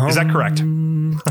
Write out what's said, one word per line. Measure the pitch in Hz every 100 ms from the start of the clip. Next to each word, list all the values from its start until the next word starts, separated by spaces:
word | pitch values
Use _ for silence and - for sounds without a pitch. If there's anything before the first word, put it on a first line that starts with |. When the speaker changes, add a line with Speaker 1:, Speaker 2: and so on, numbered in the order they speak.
| 139
Speaker 1:
Is |
that | 160 160
correct? | 156 110 151
Speaker 2:
Um, | 156 156 160 156 156 151 151